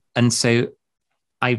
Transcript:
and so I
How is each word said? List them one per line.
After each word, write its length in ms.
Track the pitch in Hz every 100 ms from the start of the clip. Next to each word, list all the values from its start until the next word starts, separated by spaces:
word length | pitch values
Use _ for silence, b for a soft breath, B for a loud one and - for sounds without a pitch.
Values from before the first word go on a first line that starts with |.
| _
and 180 | - 120
so 360 | - 123 117 135 - _ _ _ _ _ -
I 160 | 123